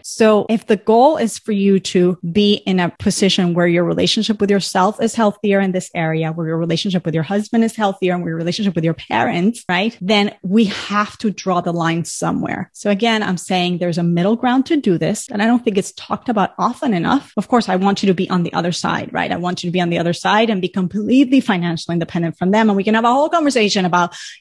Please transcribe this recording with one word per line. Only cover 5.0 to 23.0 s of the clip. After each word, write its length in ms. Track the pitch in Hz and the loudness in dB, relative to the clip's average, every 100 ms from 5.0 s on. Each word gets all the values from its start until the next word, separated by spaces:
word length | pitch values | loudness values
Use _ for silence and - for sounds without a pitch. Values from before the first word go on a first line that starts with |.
is 120 | 226 | -2
healthier 460 | - 214 - 208 196 | 0 0 0 0 2
in 140 | 190 | 0
this 180 | 180 - | -2 -4
area, 380 | 175 160 160 160 | -4 -2 -2 -4
where 160 | 160 160 | -4 -4
your 100 | 165 | -2
relationship 460 | 170 165 202 180 | -2 -2 -2 -2
with 100 | 170 | -2
your 100 | 160 | -2
husband 420 | 151 202 208 233 226 | -2 -4 0 0 0
is 100 | 220 | 0
healthier, 380 | 202 196 185 | -4 0 -2
and 100 | 180 | -2
your 140 | 170 165 | -4 -4
relationship 360 | 165 170 202 | -4 -2 -2
with 120 | 170 165 | 0 -2
your 80 | |
parents, 720 | 160 - 226 240 170 196 233 - | -2 -2 -2 0 0 0 -2 -4
right? 300 | 180 220 - | -2 -2 -4
Then 340 | 180 208 202 - | 0 0 0 -4
we 220 | 180 214 202 | 0 2 2
have 520 | - - 202 208 - | -2 -4 -2 -2 -4
to 120 | 220 | -6
draw 300 | 180 190 175 | -4 -2 -2
the 140 | 175 | -2
line 320 | 170 165 165 160 | -2 -2 -2 -4
somewhere. 640 | - 165 - - - - | -6 -4 -4 -4 -6 -10
So 160 | - 208 | -6 -2
again, 320 | 196 233 220 | 0 0 0
I'm 160 | 190 180 | -2 -4
saying 420 | - 185 175 175 | -2 -2 0 -2
there's 180 | 180 170 | -2 0
a 60 | |
middle 340 | 170 170 190 233 | 0 2 2 0
ground 280 | 254 262 262 | 2 0 2
to 100 | 311 | 0
do 200 | 220 165 | 2 0
this. 300 | 160 208 - | 0 -4 -6
And 120 | 208 | -2
I 40 | 226 | 2
don't 160 | 240 | 2
think 140 | 240 196 | 2 -2
it's 140 | - | -4
talked 380 | - - 208 - | -10 -10 -6 -2
about 220 | 214 185 - | 0 -2 -2
often 440 | 220 247 285 180 | -4 -2 -2 0
enough. 320 | 160 277 - - | 0 -2 -2 -8
Of 120 | - | 0
course, 200 | 240 202 | 0 2
I 80 | 185 | 0
want 260 | 196 202 | 0 2
you 60 | 196 | 2
to 60 | |
be 160 | 185 185 | 0 0
on 140 | 180 | -2
the 100 | 170 | -2
other 180 | - 170 | -2 -4
side, 400 | 170 170 160 - | -2 -2 -4 -4
right? 200 | - - | -4 -4
I 60 | 170 | -4
want 260 | 175 185 | -4 -6
you 60 | 175 | -4
to 40 | |
be 80 | 180 | -2
on 80 | 170 | -2
the 100 | 170 | 0
other 140 | 170 | -2
side 360 | 170 185 208 226 | -2 0 2 2
and 120 | 196 | 0
be 80 | 180 | -2
completely 720 | 196 180 202 208 254 240 262 | -2 -4 -4 2 2 4 2
financially 520 | - 185 175 165 - | 2 0 -2 -4 -4
independent 440 | 170 165 170 165 - | -4 -2 -2 -4 -2
from 140 | 185 | 0
them. 180 | 208 220 | 2 2
And 80 | 196 | 2
we 60 | |
can 100 | 202 | 0
have 120 | 220 | 2